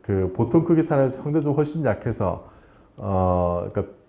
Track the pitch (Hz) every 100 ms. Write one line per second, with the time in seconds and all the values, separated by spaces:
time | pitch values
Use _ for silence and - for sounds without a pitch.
0 | - 98 92 - 120 165 165 165 160 147
1 | 135 131 143 156 147 143 147 160 135 101
2 | 127 110 95 85 - - - - _ -
3 | 101 95 92 90 87 87 101 - 95 -